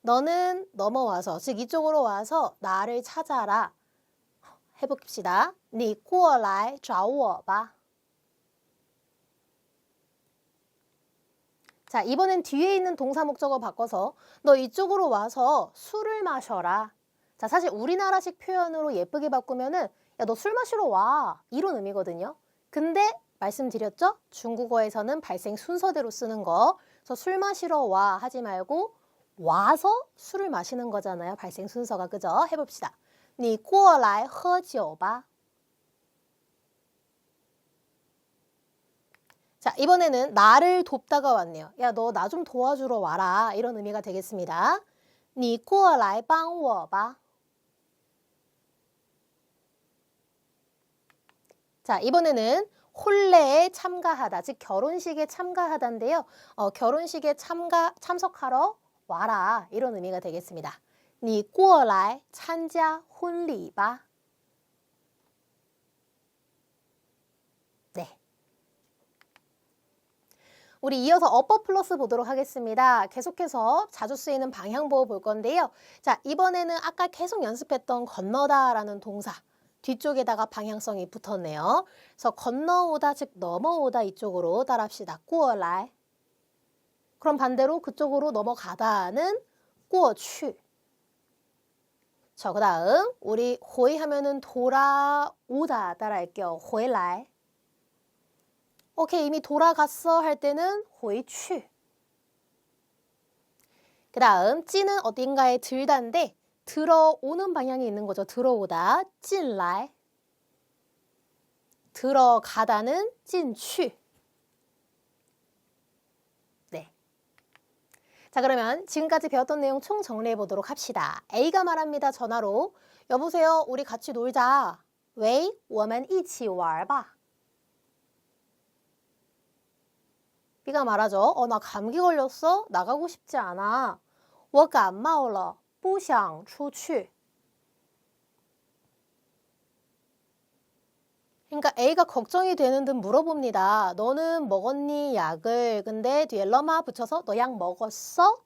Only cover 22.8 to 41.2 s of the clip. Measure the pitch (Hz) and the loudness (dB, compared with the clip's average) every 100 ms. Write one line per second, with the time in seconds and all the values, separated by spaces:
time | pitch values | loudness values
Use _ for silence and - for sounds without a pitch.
22.8 | 311 339 415 - _ _ 196 208 262 220 | -2 2 2 0 _ _ -6 -4 -6 -4
23.8 | 214 - 359 440 _ - 233 226 240 233 | -6 0 0 0 _ -14 -8 -6 -2 0
24.8 | 214 214 214 311 - 175 208 208 - 349 | 0 -2 -4 -6 -6 -8 -8 -10 -6 -2
25.8 | 381 311 233 - 233 220 180 170 247 370 | -2 -2 -6 -6 -8 -6 -2 4 4 4
26.8 | _ _ _ 247 - 381 392 381 349 311 | _ _ _ -8 -4 -2 -2 -4 -2 -2
27.8 | 247 190 202 190 247 254 233 185 185 311 | 0 2 2 0 -6 -8 -8 -8 -4 -4
28.8 | 440 _ _ _ _ _ 160 165 202 302 | -4 _ _ _ _ _ 0 2 4 2
29.8 | 381 453 554 _ - 392 392 226 175 247 | 2 0 -4 _ -12 -8 -6 -6 -6 -10
30.8 | 240 202 196 175 170 196 185 180 196 240 | -6 -6 -6 -8 -10 -10 -14 -12 -12 -10
31.8 | 240 202 180 208 175 180 330 320 277 - | -8 -8 -8 -6 0 2 2 -2 -6 -8
32.8 | - _ _ _ _ - 240 220 - 392 | -12 _ _ _ _ -6 -4 -4 2 6
33.8 | 392 311 226 202 254 - 359 359 359 254 | 8 8 6 2 -2 -4 0 0 0 -6
34.8 | 170 156 185 240 - _ _ _ _ _ | -6 -4 -4 -4 -10 _ _ _ _ _
35.8 | _ _ _ _ _ _ _ _ _ _ | _ _ _ _ _ _ _ _ _ _
36.8 | _ _ _ _ _ _ _ _ _ _ | _ _ _ _ _ _ _ _ _ _
37.8 | _ _ _ _ _ _ _ _ _ _ | _ _ _ _ _ _ _ _ _ _
38.8 | _ _ _ _ _ _ _ _ - - | _ _ _ _ _ _ _ _ -6 0
39.8 | 294 359 339 254 269 202 208 247 349 359 | 4 6 4 2 2 6 10 10 8 4
40.8 | 359 262 _ 294 | 0 -6 _ 0